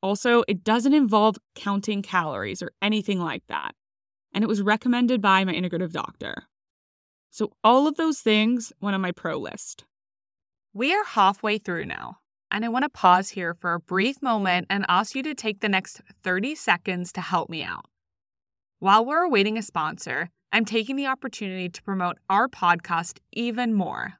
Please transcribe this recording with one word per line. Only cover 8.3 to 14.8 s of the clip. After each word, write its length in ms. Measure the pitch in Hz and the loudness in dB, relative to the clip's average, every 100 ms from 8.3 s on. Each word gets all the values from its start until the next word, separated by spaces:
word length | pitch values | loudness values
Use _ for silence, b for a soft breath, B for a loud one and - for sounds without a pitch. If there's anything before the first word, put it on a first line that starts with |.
| 214 220 247 226 - | 2 2 0 -4 -8
went 140 | 202 | -4
on 80 | 196 | -2
my 100 | 185 | -4
pro 260 | 180 - 156 | -6 -6 -6
list. 480 | 98 - - - _ _ _ _ _ _ _ _ _ | -8 -12 -14 -16 _ _ _ _ _ _ _ _ _
We 220 | 196 262 | -4 -2
are 100 | 392 | 0
halfway 540 | 415 - 190 196 220 214 | -2 4 4 4 -2 -2
through 280 | - 170 123 | -4 -6 -6
now, 340 | - - - _ _ _ | -10 -12 -16 _ _ _
and 120 | 202 | -6
I 60 | 233 | -2
want 140 | 233 | -2
to 60 | 285 | -4
pause 400 | - 190 180 190 | 2 4 6 2
here 260 | - 170 170 | -6 -6 -4
for 180 | 180 | -4
a 60 | 170 | -4
brief 420 | - 180 214 277 | -2 0 0 -2
moment 460 | 269 220 196 180 - | -2 0 2 0 0
and 160 | 196 | -4